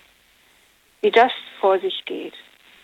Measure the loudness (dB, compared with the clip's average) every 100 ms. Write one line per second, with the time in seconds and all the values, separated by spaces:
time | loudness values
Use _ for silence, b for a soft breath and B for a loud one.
0 | _ _ _ _ _ _ _ _ _ _
1 | 0 4 4 0 -16 -4 0 0 -2 -8
2 | -12 -12 -12 -18 -20 _ _ _